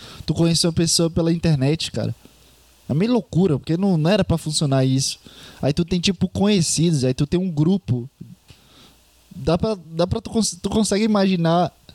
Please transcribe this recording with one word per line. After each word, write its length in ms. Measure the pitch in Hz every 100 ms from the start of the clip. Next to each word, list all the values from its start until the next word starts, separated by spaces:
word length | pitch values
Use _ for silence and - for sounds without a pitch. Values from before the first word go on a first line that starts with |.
| - - -
Tu 80 |
conheceu 360 | 156 165 165 175
uma 40 |
pessoa 380 | 170 165 - 165
pela 200 | 170 165
internet, 600 | 170 170 147 135 156 -
cara. 220 | - 110 113 - _ - _ _ _ -
É 40 |
meio 200 | 135 214
loucura, 440 | 247 - 151 185 139
porque 200 | - 165
não, 200 | 196 175
não 120 | 151
era 140 | 208
pra 140 | 190 165
funcionar 460 | - 151 151 135
isso. 360 | 131 131 135 - - - - -
Aí 100 | 131
tu 140 | 151 170
tem, 140 | 185
tipo, 280 | 175 185 185
conhecidos, 760 | - 196 208 165 - 165 156
aí 100 | 127
tu 140 | 127 143
tem 120 | 175
um 100 | 190
grupo. 600 | 151 156 196 - 123 123 - - 180 - - _ - - _ _ _ _ -
Dá 240 | 131 175
pra, 180 | 220 208 156
dá 160 | 165 180
pra 120 | 226
tu 120 | -
cons-, 260 | 233 202 175
tu 100 | 202
consegue 340 | 214 208 202
imaginar, 680 | 220 208 196 185 165 170 180 - -